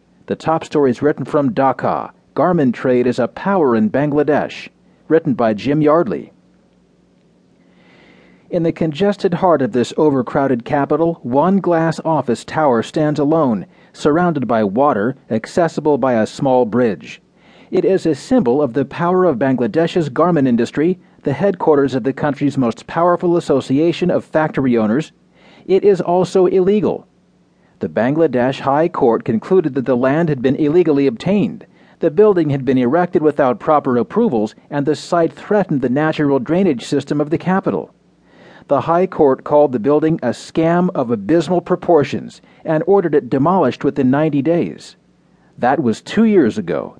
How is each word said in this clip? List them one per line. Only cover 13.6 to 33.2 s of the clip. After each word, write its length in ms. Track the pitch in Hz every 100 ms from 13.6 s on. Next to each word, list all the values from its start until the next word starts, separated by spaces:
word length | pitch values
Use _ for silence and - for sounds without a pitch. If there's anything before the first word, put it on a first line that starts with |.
| - _ _
surrounded 540 | - 151 151 180 147 113
by 160 | 117
water, 520 | 107 101 143 110 107 131 -
accessible 680 | 113 - - 165 - 151 143
by 160 | 131 117
a 120 | 107
small 380 | - 139 127 120
bridge. 560 | 110 120 92 - - _ _ _ - -
It 140 | - 151
is 200 | 190 160
a 80 |
symbol 480 | 143 - 262 131 135
of 120 | 147
the 120 | 117 131
power 400 | - 175 185 185
of 140 | 123
Bangladesh's 720 | 135 127 120 151 170 185 147
garment 380 | 127 170 160 135
industry, 520 | 117 117 - 160 185 - _
the 100 | -
headquarters 600 | 135 196 185 - 147 139 127
of 80 |
the 100 | 117
country's 440 | 131 151 139 143 135
most 280 | 123 113 -
powerful 520 | - 175 175 180 170
association 720 | - 139 - 135 170 165 175
of 140 | 131 -
factory 520 | 160 156 - 135 117
owners. 340 | 107 120 165 _ _ _ - - -
It 180 | 190
is 180 | 196 185
also 440 | 180 175 180 190 180
illegal. 600 | 190 185 214 139 - - _ _ _ _ _ _ -
The 80 | 95
Bangladesh 720 | 78 120 147 165 123 131 131
High 300 | - 143 175
Court 340 | - 131 110
concluded 500 | - 110 - 190 156
that 120 | 135 123
the 100 | 127
land 340 | 131 147 170
had 120 | 139
been 160 | 131 147
illegally 500 | 147 170 165 143 139
obtained. 580 | 113 170 208 127 113 - _ _ -
The 120 | 170
building 380 | 151 214 185 151
had 160 | 139 127
been 120 | 131
erected 460 | 123 160 180 175